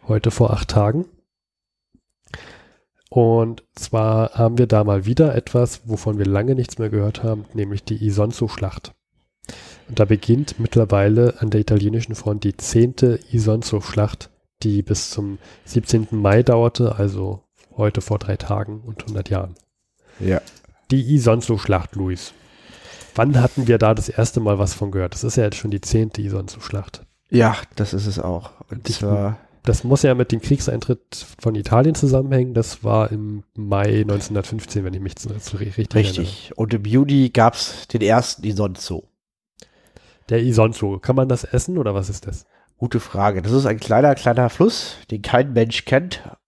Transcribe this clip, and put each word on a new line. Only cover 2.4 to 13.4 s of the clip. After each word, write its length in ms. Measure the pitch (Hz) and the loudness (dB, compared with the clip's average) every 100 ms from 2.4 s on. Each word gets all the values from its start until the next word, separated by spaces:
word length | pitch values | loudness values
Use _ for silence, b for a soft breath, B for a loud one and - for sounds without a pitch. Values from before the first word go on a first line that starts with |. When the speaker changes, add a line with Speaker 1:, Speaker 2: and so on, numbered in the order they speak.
| B B B B B B _ | B B B B B B _
Speaker 1:
Und 560 | 123 117 113 113 113 _ - | 2 4 4 0 -4 _ -16
zwar 600 | - 113 110 110 110 - | -4 0 2 2 0 2
haben 220 | 117 120 | 2 4
wir 100 | 120 | 4
da 180 | 107 104 | 4 4
mal 200 | 98 98 | 0 0
wieder 300 | 123 156 120 | 4 4 2
etwas, 460 | - 123 123 - 113 | 0 0 0 -2 -6
wovon 320 | 107 - 104 | -4 -2 -2
wir 80 | 98 | 0
lange 300 | 98 117 131 | 0 0 0
nichts 220 | 120 - | -2 -4
mehr 120 | 110 | -2
gehört 340 | 104 104 - | 0 -2 -2
haben, 200 | 113 107 104 | -4 -4 -6
nämlich 300 | 110 101 98 | -6 -6 -6
die 220 | - 110 107 | -6 -4 -2
Isonzo-Schlacht. 880 | 101 104 110 110 - 95 - - _ _ _ _ _ - B B B - | 0 0 -2 -6 -4 -8 -8 -18 _ _ _ _ _ -20 B B B -10
Und 100 | 117 | 0
da 60 | 104 | 2
beginnt 560 | 104 - 120 147 - | 2 2 0 0 -4
mittlerweile 800 | 113 120 107 101 101 110 120 - | 0 0 2 2 4 4 2 2
an 80 | 110 | -2
der 100 | 107 | 0
italienischen 560 | 104 104 101 113 117 110 | 2 2 2 -2 -6 -6
Front 300 | - 104 101 | -4 -2 -4
die 100 | - | -4
zehnte 640 | - 117 120 127 127 113 - | 0 2 2 4 2 2 -2
Isonzo-Schlacht, 960 | 117 | 0